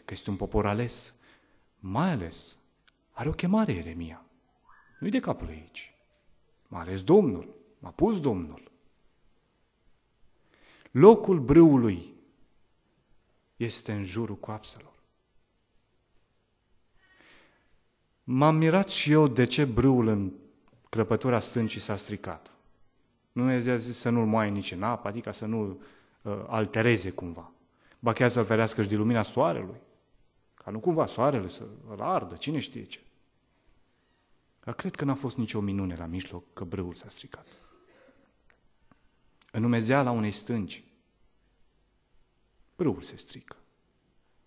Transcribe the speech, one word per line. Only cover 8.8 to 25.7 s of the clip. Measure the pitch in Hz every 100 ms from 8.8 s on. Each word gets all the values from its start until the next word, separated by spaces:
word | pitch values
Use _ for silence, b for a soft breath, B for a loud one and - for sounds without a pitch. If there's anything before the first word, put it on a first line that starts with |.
| _ _ _ _ _ _ _ _ _ _ _ _ _ _ _ _ b b b b b
Locul | 131 185 220 202 175
brâului | 123 151 165 139 113 90 - - _ _ _ _ _ _ _ _ _ _ _ _ _ -
este | 117 - -
în | 104
jurul | 92 101 110 98
coapselor. | - 107 - - - _ _ _ _ _ _ _ _ _ _ _ _ _ _ _ _ _ _ _ _ _ b b b b b b b _ _ _ _ _
M-am | - 127 147 160
mirat | 160 180 196
și | - 147
eu | 151 151
de | 117 120
ce | - 143
brâul | 110 131 127 110
în | 104 98 - - _ _ _ _
crăpătura | 113 104 110 131 117
stâncii | - 120 110 104
s-a | - 101
stricat. | - 101 98 80 - _ _ _ _ _ _ _ _
Nu, | 123
a | 127 127 120 123
zis | 117 120
să | 123
nu-l | 120 110
moaie | 110 104
nici | 101 92
în | 90
apă, | 107 117 101
adică | 113 107
să | 101 107
nu, | 113 104